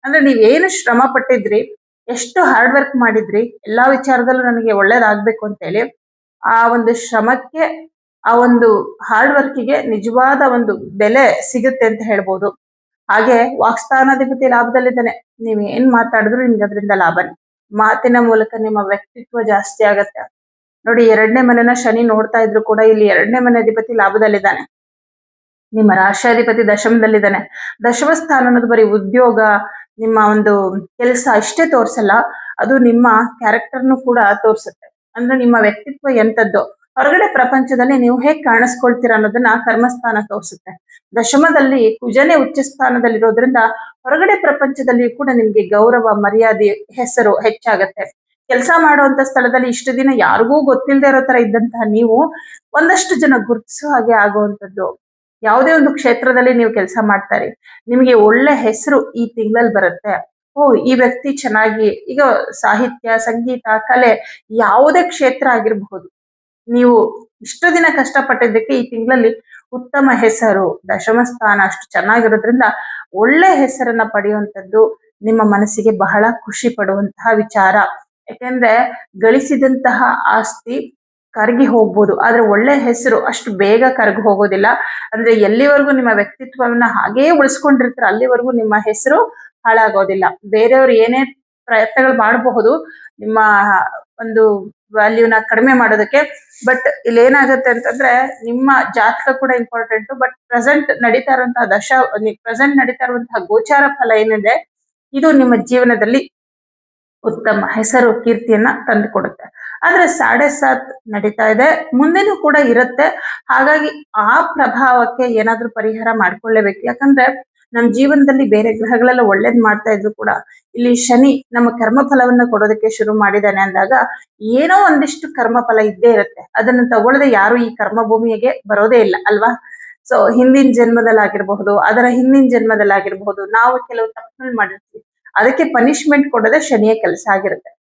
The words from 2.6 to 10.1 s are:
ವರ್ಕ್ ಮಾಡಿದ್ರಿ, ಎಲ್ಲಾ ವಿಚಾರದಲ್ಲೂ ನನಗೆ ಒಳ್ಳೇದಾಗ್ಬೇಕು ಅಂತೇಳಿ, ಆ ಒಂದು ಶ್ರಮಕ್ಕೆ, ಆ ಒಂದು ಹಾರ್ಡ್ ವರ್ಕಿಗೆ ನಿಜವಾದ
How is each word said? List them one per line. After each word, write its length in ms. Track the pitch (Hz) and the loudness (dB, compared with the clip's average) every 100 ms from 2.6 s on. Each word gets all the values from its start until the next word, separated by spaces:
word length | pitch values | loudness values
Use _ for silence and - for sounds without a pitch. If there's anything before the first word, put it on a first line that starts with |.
| 247 277 | 2 0
ವರ್ಕ್ 200 | 277 269 | -2 0
ಮಾಡಿದ್ರಿ, 640 | 233 214 214 208 240 - 208 | 0 0 -2 -4 -4 -8 -6
ಎಲ್ಲಾ 200 | 220 262 | 0 2
ವಿಚಾರದಲ್ಲೂ 560 | 269 269 254 240 262 | 0 0 0 0 0
ನನಗೆ 280 | 254 233 226 | 0 -2 0
ಒಳ್ಳೇದಾಗ್ಬೇಕು 760 | 202 196 240 220 208 208 220 214 | 0 2 2 2 0 -2 -4 -8
ಅಂತೇಳಿ, 520 | 208 165 196 262 _ _ _ _ _ | -10 -6 -4 -6 _ _ _ _ _
ಆ 240 | - 226 233 | -2 2 2
ಒಂದು 260 | 240 226 | 2 0
ಶ್ರಮಕ್ಕೆ, 1000 | 233 - 220 220 262 - 311 320 320 320 _ _ _ - | -2 -4 -2 0 -2 -4 -6 -4 -6 -16 _ _ _ 0
ಆ 100 | 233 | 2
ಒಂದು 640 | 247 240 233 208 - - | 4 4 2 0 -4 -14
ಹಾರ್ಡ್ 300 | - 220 269 | -4 0 2
ವರ್ಕಿಗೆ 480 | 285 269 269 226 285 | 0 -2 -6 -4 -4
ನಿಜವಾದ 600 | 262 214 214 | -4 -6 -2